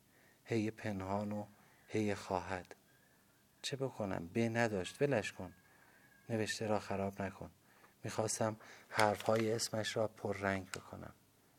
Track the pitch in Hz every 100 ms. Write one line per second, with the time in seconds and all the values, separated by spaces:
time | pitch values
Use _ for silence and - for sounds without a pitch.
0 | _ _ - _ - 117 107 - 110 98
1 | 95 101 104 104 104 - - - - 107
2 | 104 98 - 95 87 92 87 - _ _
3 | _ _ _ _ _ _ - 131 135 -
4 | 101 95 85 107 117 117 117 104 90 -
5 | 143 120 95 - 90 - - - - -
6 | - - - 113 104 - 110 104 - 98
7 | 98 - 98 - 87 - _ - - _
8 | 113 110 110 - 110 107 - - - -
9 | 107 101 - 110 110 113 - 110 107 117
10 | 107 - 110 98 101 98 95 - - 98
11 | 87 - _ _ _